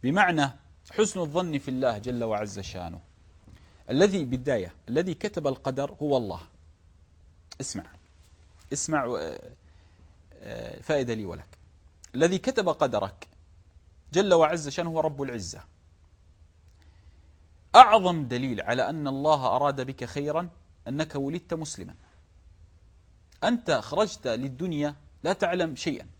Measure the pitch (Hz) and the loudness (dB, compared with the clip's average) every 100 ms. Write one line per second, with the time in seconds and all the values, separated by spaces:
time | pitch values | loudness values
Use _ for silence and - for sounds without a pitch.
0 | 127 180 185 165 139 - - - - - | 0 2 4 4 0 -2 -20 -20 -12 0
1 | 208 190 160 156 180 147 139 127 131 107 | 0 0 -2 -2 -2 -4 -4 0 0 0
2 | 117 120 113 104 107 98 98 92 85 87 | -4 -4 -2 -2 -4 -8 -10 -10 -12 -12
3 | - - - - - - - - - 131 | -18 -20 -20 -20 -20 -20 -20 -20 -4 2
4 | 196 190 135 123 131 123 90 - - 127 | 2 2 -4 -4 -2 -2 -4 -10 -4 -2
5 | 185 156 208 180 147 131 139 131 139 - | -2 -4 -6 -4 -4 -4 -6 -4 -6 -6
6 | 147 135 107 82 - - - - - - | 0 0 0 -8 -14 -20 -20 -20 -20 -20
7 | - - - - - - 135 98 - - | -20 -20 -20 -20 -20 -12 -10 -10 -12 -20
8 | _ - - - - - - 147 - 156 | _ -20 -20 -20 -20 -20 -10 -6 -2 -2
9 | 123 113 80 - - - - - - - | -2 -4 -6 -8 -14 -20 -20 -20 -20 -20
10 | - - - - - 113 117 - - 151 | -20 -20 -20 -20 -14 -12 -12 -14 -2 -2
11 | 123 113 98 82 - - - - - _ | 0 -4 -6 -10 -14 -20 -20 -20 -20 _
12 | - 123 165 185 - 254 185 151 143 110 | -12 0 2 2 -2 0 0 0 0 0
13 | 98 - - - - - - - - - | -4 -8 -20 -20 -20 -20 -20 -20 -20 -20
14 | - 165 202 175 156 170 147 139 170 160 | -2 0 6 6 6 2 -4 -6 -4 0
15 | 156 139 139 120 90 - - _ _ - | -2 -2 -6 -6 -10 -12 -18 _ _ -20
16 | - - - - - _ - - - - | -20 -20 -20 -20 -20 _ -20 -20 -20 -20
17 | - - - - - - - - 233 220 | -20 -20 -20 -20 -20 -20 8 12 12 10
18 | 180 165 131 123 135 107 - 123 110 160 | 4 0 -2 -2 -2 -4 -2 0 0 -2
19 | 143 135 147 147 131 120 143 139 131 131 | -4 -2 2 2 4 2 2 0 -6 -6
20 | 120 147 143 151 175 - - - - 139 | -8 -6 -2 -4 -4 -12 -20 -18 -8 -6
21 | 156 143 139 170 - 165 151 - 92 90 | -4 -4 -4 -6 -6 -8 -8 -12 -14 -18
22 | - - _ - - - - - - - | -20 -20 _ -20 -20 -20 -20 -20 -20 -20
23 | - - - - 175 240 208 135 - 156 | -20 -20 -20 -4 0 0 0 -2 0 0
24 | 214 - 131 113 135 127 180 151 147 143 | 0 -2 -4 -4 -4 -6 -4 -2 -4 -4
25 | - - 156 190 185 180 165 127 - 139 | -20 -8 -4 0 0 0 -2 -4 -6 -6
26 | - | -10